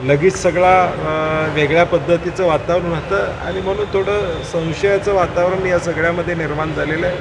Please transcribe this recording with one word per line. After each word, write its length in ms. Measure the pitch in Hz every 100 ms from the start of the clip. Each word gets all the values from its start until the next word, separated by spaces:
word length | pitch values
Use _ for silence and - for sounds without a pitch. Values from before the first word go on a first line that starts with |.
लगेच 340 | 127 143 175 185
सगळा, 460 | 180 170 180 185
अ, 680 | 180 147 156 156 156 156 156
वेगळ्या 300 | 147 147 160
पद्धतीचं 640 | 170 175 139 170 175 170 180
वातावरण 400 | 151 - 175 170
होतं 520 | 165 147 196 - 127 160
आणि 160 | 185
म्हणून 240 | 185 196 202
थोडं 560 | 190 190 208 190 160 156
संशयाचं 600 | 170 165 156 202 196 202
वातावरण 540 | 196 170 - 175 185 185
या 120 | 175
सगळ्यामध्ये 560 | 170 156 165 175 170 170
निर्माण 380 | 151 147 160
झालेलं 340 | 151 147 156 180
आहे. 80 | 180